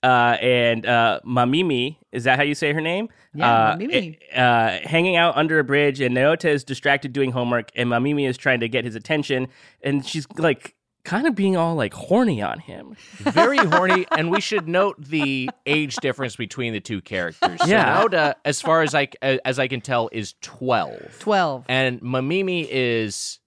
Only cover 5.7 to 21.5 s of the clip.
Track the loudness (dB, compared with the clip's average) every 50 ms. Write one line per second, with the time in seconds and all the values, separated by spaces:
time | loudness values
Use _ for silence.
5.7 | 2 2 2 2 0 0 -2 0 2 2 2 2 2 2 2 0 0 0 -2 -6
6.7 | -10 -4 0 0 0 0 -2 -6 -2 -2 -2 0 0 -2 -2 0 0 -2 -2 -4
7.7 | _ -4 -2 0 0 0 0 0 0 0 0 -2 -2 -2 0 0 0 0 0 -2
8.7 | -2 -4 -4 -4 -10 -12 -6 -2 -2 -2 -2 -2 -2 -4 -4 -6 _ -20 -20 -20
9.7 | _ _ -4 -2 -2 -2 -2 -4 -8 -8 -10 -10 -6 0 0 0 0 0 -6 -20
10.7 | _ _ _ _ _ _ _ -4 -4 0 0 0 0 2 0 2 2 2 0 0
11.7 | 0 -2 -2 -4 -4 -10 -2 2 2 4 4 2 2 0 -2 -4 -6 -8 -10 -16
12.7 | -18 -18 -18 -18 -20 -20 -20 -20 -20 -6 -4 0 4 4 4 4 4 2 2 4
13.7 | 2 2 2 2 2 0 0 0 -2 -2 0 0 0 -2 -2 -2 -4 -4 -4 0
14.7 | 0 2 2 0 -2 -6 -12 -4 -2 -2 0 0 -2 -2 -4 -6 -8 _ _ -2
15.7 | 0 0 0 -2 -6 -4 -4 -4 -2 -2 -6 -8 -6 -8 -10 -10 -8 -6 -6 -4
16.7 | -4 -6 -6 -6 -8 -8 -8 -6 -4 -4 -4 -4 -4 -2 -2 -2 0 0 0 2
17.7 | 4 4 4 2 2 2 0 2 2 2 0 0 -2 _ _ -4 -4 -2 0 0
18.7 | 2 2 2 2 0 -2 -2 -2 -6 -6 -2 0 0 0 -2 -4 -2 -2 -2 -4
19.7 | -4 -8 -6 -2 -2 -2 -2 -2 -4 -8 -8 -8 -12 _ -20 -20 -14 -8 -2 0
20.7 | 0 0 0 -2 -6 -14 -16 -18 -20 -10 -2 0 2 2 2 0